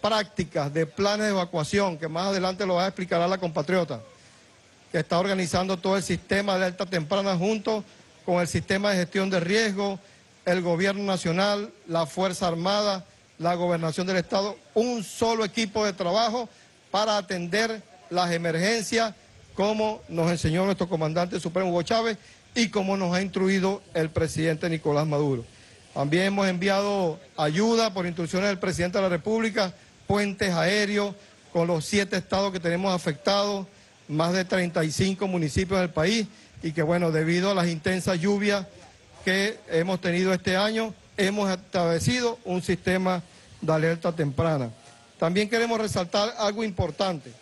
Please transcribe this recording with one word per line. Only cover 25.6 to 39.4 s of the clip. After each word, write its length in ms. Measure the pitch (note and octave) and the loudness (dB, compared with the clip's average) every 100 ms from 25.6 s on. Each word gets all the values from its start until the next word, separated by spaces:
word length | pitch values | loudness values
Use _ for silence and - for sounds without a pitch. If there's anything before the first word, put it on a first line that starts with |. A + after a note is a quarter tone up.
| - - - | -20 -20 -12
También 320 | - C#3+ E3 F#3+ | -4 0 2 2
hemos 220 | G3+ G3 | 2 0
enviado 720 | F3+ G3 G3 G3+ G3+ F3+ D#3 - - | 2 2 2 2 0 0 -2 -12 -2
ayuda 560 | D3+ D#3+ A3 A3+ A3+ | 0 2 4 4 2
por 120 | F#3+ F3 | 0 -4
instrucciones 440 | E3+ E3 F3+ G3+ | -4 -2 0 0
del 100 | F#3+ | 0
presidente 380 | F#3 D3+ F3+ G3 | -2 0 0 2
de 60 | |
la 60 | F#3+ | 2
República, 640 | F3 G#3 A3 A3+ G3+ F#3 - - - - | 0 0 0 0 0 -2 -4 -20 -20 -2
puentes 460 | G3+ G3+ G3 G3+ | 0 0 0 0
aéreos 640 | E3+ E3 G#3 G3+ G#3 G3+ G3 - - - | 2 2 2 2 0 0 -4 -18 -20 -6
con 160 | F3 E3+ | -2 0
los 180 | E3+ - | 0 0
siete 320 | G3+ G3 F#3+ | 0 2 -2
estados 340 | - F#3+ G3 | -2 0 0
que 80 | F#3+ | -2
tenemos 340 | E3+ F3 G3 | -2 0 0
afectados, 720 | F3+ - C#3+ - G3+ G#3 G3+ F#3+ - - - - | 0 -2 -2 0 2 2 -2 -6 -16 -20 -20 -6
más 260 | D3+ E3+ | 0 2
de 120 | F#3 F3+ | 2 0
treinta 380 | F#3+ F3 E3+ | 0 0 0
y 80 | D#3+ | -2
cinco 360 | C#3+ F#3+ F#3+ G3 | 2 0 0 -2
municipios 520 | F3+ D#3 D#3+ F#3 G3 | 0 0 0 0 0
del 100 | F3+ | 0
país, 380 | - E3 A3+ G#3+ - - - | 0 2 2 -2 -8 -20 -10
y 120 | E3 | -6
que, 100 | D#3 | -2
bueno, 280 | D#3 F3 E3+ | 0 2 2
debido 400 | D#3 D#3+ F3 F#3+ | 2 2 2 2
a 40 | G3 | 2
las 120 | E3+ | 0
intensas 520 | E3 F#3 F#3 F#3 F#3 | 0 -2 0 0 0
lluvias 480 | F#3+ G3+ G3+ G3+ F#3+ - - - - - | 2 2 2 0 -2 -16 -20 -20 -20 -8
que 340 | - F#3+ | -2 0